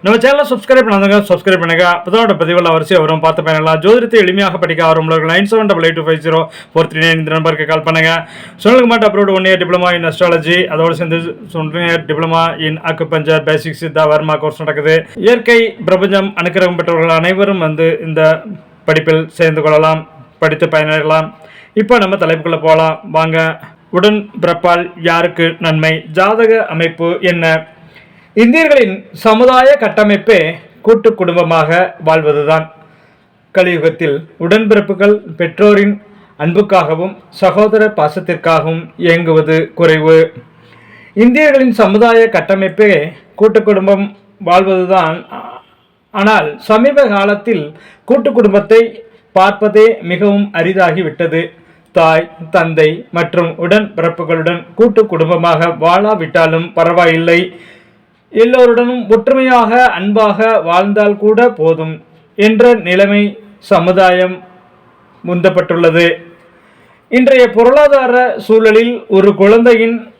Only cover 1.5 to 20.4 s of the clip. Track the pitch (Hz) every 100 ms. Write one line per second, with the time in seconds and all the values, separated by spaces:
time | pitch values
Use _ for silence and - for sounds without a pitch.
1.5 | 185 165 165 175 175 - 214 226 170 165
2.5 | 175 170 160 156 185 156 160 160 160 160
3.5 | 156 160 160 180 240 233 226 185 185 196
4.5 | 170 165 165 160 160 160 160 160 175 202
5.5 | 220 208 175 165 165 156 160 156 160 156
6.5 | - - 160 160 156 165 160 151 160 160
7.5 | 151 156 160 156 160 160 165 165 - -
8.5 | - 202 254 240 233 214 202 202 190 190
9.5 | 185 170 180 180 175 165 156 180 165 156
10.5 | 180 170 156 165 160 170 165 165 - 214
11.5 | 165 156 165 170 165 143 151 165 165 165
12.5 | 156 156 160 170 160 160 160 151 156 151
13.5 | 156 160 - 165 151 151 151 156 151 151
14.5 | 143 156 147 147 160 160 - 196 240 233
15.5 | 233 226 - 170 185 190 196 196 196 175
16.5 | 185 180 175 170 165 165 165 170 190 202
17.5 | 196 156 156 165 156 160 160 156 160 220
18.5 | 202 - _ - 156 156 160 160 - 165
19.5 | 156 151 151 156 160 160 - - _